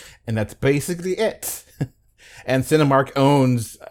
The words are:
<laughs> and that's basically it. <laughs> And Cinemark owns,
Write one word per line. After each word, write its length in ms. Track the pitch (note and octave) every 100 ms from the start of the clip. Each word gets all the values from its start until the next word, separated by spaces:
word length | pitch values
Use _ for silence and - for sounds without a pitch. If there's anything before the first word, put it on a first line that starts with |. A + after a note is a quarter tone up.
| -
<laughs> 180 | - -
and 100 | A2
that's 160 | G#2
basically 600 | - C3+ C#3+ - F3 F3+
it. 520 | F#3 G#3+ - - - - -
<laughs> 80 | C3 _ _ _ - -
And 200 | - C3
Cinemark 480 | B2+ D#3 D3 C3+ C3+ C#3
owns, 640 | C#3 C#3+ C3 B2 A2 - -